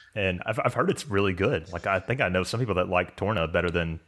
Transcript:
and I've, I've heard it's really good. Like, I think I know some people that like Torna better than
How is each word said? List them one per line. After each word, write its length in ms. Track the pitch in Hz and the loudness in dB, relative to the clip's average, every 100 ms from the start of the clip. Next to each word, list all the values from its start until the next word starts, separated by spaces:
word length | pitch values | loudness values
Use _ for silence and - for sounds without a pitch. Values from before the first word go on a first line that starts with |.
| - 107 | -12 -2
and 260 | 95 90 - | 0 0 -2
I've, 140 | 113 | -2
I've 100 | 123 123 | 0 0
heard 140 | 180 | 0
it's 160 | 123 139 | -2 0
really 260 | 98 101 | 0 2
good. 380 | 92 98 92 80 | 2 0 0 -4
Like, 120 | 87 101 | -6 -2
I 120 | 95 | 0
think 220 | - 127 | 0 0
I 80 | 95 | 2
know 140 | 92 | 2
some 160 | 90 113 | 0 -2
people 160 | 127 90 | 0 0
that 120 | 90 | 2
like 280 | 90 87 - | 2 0 -2
Torna 300 | 98 107 82 | -2 0 0
better 180 | 85 87 | 0 2
than 280 | 85 82 80 | 0 0 -4